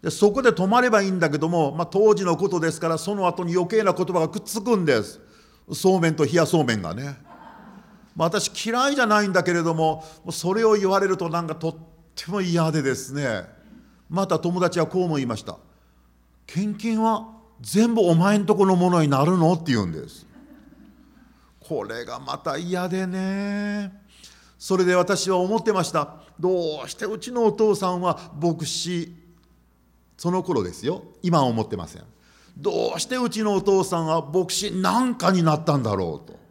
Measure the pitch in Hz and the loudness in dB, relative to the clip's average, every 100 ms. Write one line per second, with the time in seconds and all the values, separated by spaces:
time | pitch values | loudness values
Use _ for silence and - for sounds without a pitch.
0 | - - 208 208 254 170 190 233 247 214 | -6 2 2 4 2 2 2 2 4 2
1 | 196 190 165 147 160 170 147 156 170 196 | 2 0 0 0 -2 0 0 -2 -4 4
2 | 214 208 185 165 185 175 160 156 165 160 | 4 4 2 0 0 0 -2 -2 -4 -4
3 | 170 208 180 170 175 175 170 220 202 175 | -4 -2 -2 -2 -2 -2 0 2 2 0
4 | 185 180 160 214 - 226 208 220 165 120 | 0 0 -2 -4 -8 -6 0 2 4 2
5 | 98 - - - _ _ _ - 190 190 | 0 -10 -20 -20 _ _ _ 0 2 4
6 | 165 156 143 170 156 170 131 110 85 92 | 2 2 2 2 2 2 2 0 -2 -8
7 | 139 139 - - - - - - - - | -10 -14 -20 -20 -20 -20 -20 -20 -20 -20
8 | - - 165 202 - - 220 233 277 285 | -20 -2 0 0 -4 -6 -4 0 0 2
9 | 233 208 202 185 175 170 165 165 160 156 | 2 2 4 2 2 0 0 0 0 -2
10 | - - - 160 170 196 226 214 190 190 | -8 -16 -12 -6 -2 2 4 4 4 2
11 | 196 190 170 170 165 156 165 165 - - | 2 0 -2 -4 -4 -6 -6 -8 -18 -20
12 | _ - - 202 185 170 160 156 135 117 | _ -16 -8 -4 0 2 2 2 0 -2
13 | - 139 139 107 87 - - - - _ | -4 -4 -4 -4 -6 -18 -20 -20 -20 _
14 | _ 170 196 165 170 175 175 175 160 190 | _ -4 0 0 0 0 0 0 -2 0
15 | 180 151 127 110 - 85 _ _ _ _ | 0 0 -2 -6 -8 -16 _ _ _ _
16 | _ _ _ _ - 165 208 208 226 220 | _ _ _ _ -10 -4 -4 -4 -4 0
17 | 226 214 220 - _ _ - 202 233 226 | 0 0 -6 -20 _ _ -2 2 4 4
18 | 180 165 185 208 190 202 190 185 180 175 | 4 6 4 2 2 4 4 4 4 4
19 | 151 139 147 185 160 180 165 120 92 78 | 2 4 4 4 4 2 0 0 0 -4
20 | - - - - - - - - - - | -12 -16 -20 -20 -20 -20 -20 -20 -20 -20
21 | - _ - _ _ _ - 151 104 113 | -20 _ -20 _ _ _ -8 -6 -6 -10
22 | 120 123 135 135 - 143 170 180 180 185 | -10 -12 -10 -8 -6 -6 -4 -4 -2 -4
23 | 185 185 190 196 202 202 208 208 202 196 | -4 -4 -4 -4 -4 -4 -4 -6 -8 -12
24 | _ - - - _ _ - 185 180 180 | _ -20 -20 -20 _ _ -2 2 4 4
25 | 180 196 180 185 185 220 - 196 165 160 | 2 0 0 0 2 0 0 0 0 -2
26 | 147 - - - 180 185 165 151 123 - | -4 -8 -20 -4 -2 0 -2 -6 -10 -8
27 | 214 214 - 247 220 214 214 190 190 180 | -8 -8 -6 2 2 4 2 2 0 -2
28 | 175 165 - 143 170 165 160 - 160 175 | -2 -2 -6 -4 -2 -2 -4 -6 -4 -6
29 | 170 - - _ _ _ _ _ _ _ | -6 -12 -20 _ _ _ _ _ _ _
30 | _ _ 170 185 180 139 90 87 120 180 | _ _ -4 -2 -2 -2 -2 -6 -6 -6
31 | - - 180 165 131 113 107 104 82 - | -8 -6 0 4 4 2 -2 -6 -10 -16
32 | - _ _ _ _ - 143 - - - | -20 _ _ _ _ -8 -4 -2 -2 -4
33 | - 254 240 196 214 196 202 196 190 175 | -4 -2 -2 -2 0 0 2 2 2 -2
34 | 160 165 143 170 175 - 196 180 185 208 | 0 -2 0 -2 -2 -4 -4 -2 0 2
35 | 254 233 170 185 165 151 160 143 113 101 | 0 0 2 4 4 2 2 0 2 -2
36 | 90 73 - - _ | -2 -6 -12 -20 _